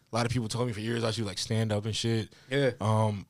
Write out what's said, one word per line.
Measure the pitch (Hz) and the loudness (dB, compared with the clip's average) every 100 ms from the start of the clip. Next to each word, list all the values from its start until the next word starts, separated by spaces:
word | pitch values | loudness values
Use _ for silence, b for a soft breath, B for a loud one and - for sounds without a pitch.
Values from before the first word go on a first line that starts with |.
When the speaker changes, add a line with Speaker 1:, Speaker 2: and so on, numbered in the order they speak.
| B | B
Speaker 1:
A | 113 | -2
lot | 117 | 0
of | |
people | 123 110 | 0 -2
told | 113 123 | -2 -2
me | |
for | 107 | -2
years | 110 117 | -2 0
I | 113 | 0
should, | 110 | -2
like, | 104 90 | -4 -4
stand | - 110 113 | -2 0 2
up | 104 107 | 0 -2
and | |
shit. | 104 117 113 104 b b | -2 0 0 -2 b b
Speaker 2:
Yeah. | 135 139 - | 0 2 2
Speaker 1:
Um, | 104 110 107 104 87 | 2 4 2 0 -6